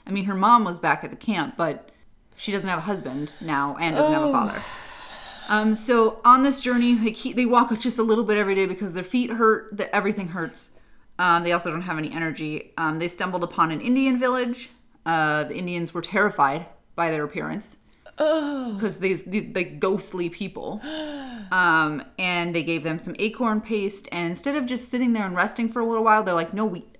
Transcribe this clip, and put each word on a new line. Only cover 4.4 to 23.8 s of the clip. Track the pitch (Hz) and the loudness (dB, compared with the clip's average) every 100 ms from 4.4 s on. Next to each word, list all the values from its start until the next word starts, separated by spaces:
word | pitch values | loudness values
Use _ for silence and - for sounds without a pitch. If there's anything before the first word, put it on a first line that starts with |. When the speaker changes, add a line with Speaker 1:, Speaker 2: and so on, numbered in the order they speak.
| 208 - - - - - - - - - - | 0 -4 -10 -14 -16 -16 -16 -16 -16 -14 0
Speaker 1:
Um, | 214 220 | 2 4
so | 214 - 240 220 - 240 | 2 4 4 4 6 8
on | 254 | 10
this | 277 262 | 8 2
journey, | 254 247 240 240 | 0 2 4 4
they | 226 | 4
keep, | 220 262 233 | 0 -4 2
they | 240 | 4
walk | 240 247 220 | 6 4 0
just | 247 - | -2 0
a | |
little | 220 214 214 | 2 2 4
bit | 214 | 2
every | 196 190 | 2 2
day | 190 | 2
because | 185 202 | -2 -4
their | 175 180 | -6 -2
feet | 247 247 | -2 0
hurt, | 226 220 220 - 208 | 2 4 4 -2 -8
the, | - 202 | -2 0
everything | 196 208 175 | 0 -2 -4
hurts. | 180 160 - - - - - - - | -6 -8 -8 -18 -20 -20 -20 -20 -2
Um, | 180 170 | 2 4
they | 170 | 4
also | 175 175 | 0 0
don't | 160 | -4
have | 180 156 | -4 -6
any | 156 | -6
energy. | 165 160 151 151 151 - - | -4 -6 -4 -6 -8 -10 -4
Um, | 160 160 | -2 -2
they | 170 | -4
stumbled | - 190 180 175 | -4 -4 -4 -4
upon | - 165 | 0 0
an | 156 | 0
Indian | 240 254 269 247 | 0 2 2 2
village. | 254 254 240 247 - - _ _ 165 | 2 0 -2 -4 -10 -18 _ _ -2
Uh, | 160 156 151 143 | 0 2 0 -2
the | - | -4
Indians | 180 175 165 | -4 -4 -4
were | 170 | -6
terrified | - 202 202 - 139 151 170 - _ - | -4 0 0 2 2 0 -8 -20 _ -4
by | 170 | -2
their | 156 | 0
appearance. | 151 175 151 190 - - _ _ - - | -4 -6 -6 -8 -10 -18 _ _ -18 -2
Speaker 2:
Oh. | 302 320 294 277 240 202 | 2 2 0 -4 -6 -4
Speaker 1:
'Cause | 208 160 | -4 -2
these, | 190 180 | -2 -2
the, | - 202 - | -2 -4 -2
the | 185 | -4
ghostly | 170 147 190 202 - 185 170 | -4 -2 0 0 -4 -4 -6
people. | - 196 - 104 214 | -4 -10 -8 -8 -8
Speaker 2:
<gasps> | 302 311 302 285 262 240 190 | -8 -8 -8 -10 -12 -14 -4
Speaker 1:
Um, | 185 175 160 156 151 - - | 2 4 4 2 -2 -10 -6
and | 180 175 175 170 | -2 -2 0 -2
they | |
gave | 151 165 160 | -2 -2 -2
them | 160 | -6
some | 180 - | -6 -4
acorn | 214 220 233 214 | -4 0 0 0
paste, | - 214 | -2 -2